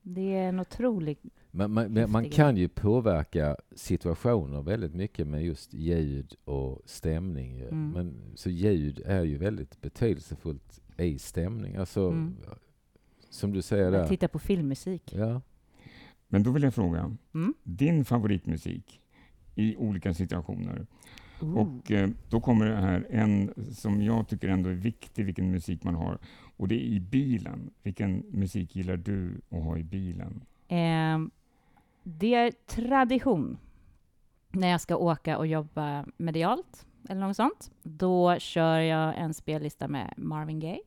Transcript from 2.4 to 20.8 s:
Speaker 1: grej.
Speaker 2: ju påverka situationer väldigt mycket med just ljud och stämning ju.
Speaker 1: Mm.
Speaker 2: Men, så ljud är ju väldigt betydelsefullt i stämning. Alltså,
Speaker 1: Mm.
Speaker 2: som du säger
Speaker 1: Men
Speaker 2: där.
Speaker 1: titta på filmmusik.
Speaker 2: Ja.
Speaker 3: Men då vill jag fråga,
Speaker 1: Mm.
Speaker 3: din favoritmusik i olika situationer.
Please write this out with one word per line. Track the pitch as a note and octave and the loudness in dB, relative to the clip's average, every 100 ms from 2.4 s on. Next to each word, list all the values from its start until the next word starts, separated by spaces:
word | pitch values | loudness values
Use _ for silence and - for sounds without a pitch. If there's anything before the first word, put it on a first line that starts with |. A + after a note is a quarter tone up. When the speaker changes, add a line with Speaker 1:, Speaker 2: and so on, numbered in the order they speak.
| D3 G#2+ | 6 6
Speaker 1:
grej. | |
Speaker 2:
ju | F2+ | 2
påverka | - G2+ A#2+ A2+ E2+ D2 E2+ D2 C#2+ _ - | 2 2 4 4 2 0 0 0 -2 _ -16
situationer | - F2 F2 D#2+ B2 A#2 C#2 C#2+ | -2 0 0 0 2 2 0 -4
väldigt | C#2+ A2+ E2+ E2 | -2 -2 -4 -4
mycket | G2+ - D2 | -6 -4 -4
med | D2 | -2
just | E2+ D2 - | -2 -4 -10
ljud | - D#2+ E2+ D2+ C#2 C2 - - | -4 0 2 0 -2 -8 -14 -6
och | C#2 C2+ C2 - | -4 -4 -6 -12
stämning | - E2 D#2+ F#2 D2+ B1+ B1+ | -6 -2 -2 -2 -6 -8 -10
ju. | B1+ | -8
Speaker 1:
Mm. | D#3+ D3+ | -6 -4
Speaker 2:
Men, | F2 F2 A#1+ G1+ - | -4 -6 -8 -16 -8
så | F#2 | -4
ljud | F2 G2+ F#2 D2 C#2 - | 2 4 4 2 -4 -2
är | F#2+ | 0
ju | E2+ C#2+ | 2 0
väldigt | F#2+ A2 C#2+ - | -2 -4 -8 -10
betydelsefullt | - - A#2 D#2 - - E2+ C#2+ - - - - | -12 0 0 0 -4 -10 -8 -10 -12 -20 -18 -2
i | F2 C#2 | -2 -2
stämning. | - - F2 A2+ F#2+ F#2+ | -6 -4 -4 -4 -8 -6
Alltså, | F#2 - F#2 | -4 0 0
Speaker 1:
Mm. | E2 D#2+ - - - _ _ _ _ _ _ _ | 0 -2 -8 -14 -18 _ _ _ _ _ _ _
Speaker 2:
som | - G2+ | -6 -2
du | G2 | -2
säger | F2+ G2+ F#2 | 0 4 6
Speaker 1:
Men | F#2+ | 4
Speaker 2:
där. | E2 | 4
Speaker 1:
titta | F#3 F3 | 2 0
på | D#3 | -2
filmmusik. | - G3 C#3+ C3+ - F3+ - F#2+ | 0 0 0 -2 -6 -8 -6 -2
Speaker 2:
Ja. | A2 B2 - _ _ _ - - - _ _ | -2 -2 -6 _ _ _ -20 -20 -20 _ _
Speaker 3:
Men | G2 | 4
då | G#2+ | 6
vill | C#3 | 6
jag | C#3+ | 4
fråga, | A#2+ F#2 E2 F2+ A2 _ | 4 2 2 -2 -6 _
Speaker 1:
Mm. | D#3+ F3+ D#4 | -2 -2 -2
Speaker 3:
din | - F2 C#3+ E3 B2+ | -8 0 4 4 4
favoritmusik | A#2+ G#2 G2 - E2 - F2 - - _ _ - - - - | 2 2 0 0 -4 -4 -8 -10 -20 _ _ -20 -20 -12 0
i | G#2+ G#2+ | 0 2
olika | A2 F#2+ G2 | -2 -2 -2
situationer. | E2+ F#2 F2 D#2+ F#2+ G1+ F2+ | -2 -2 -2 -4 -6 -6 -6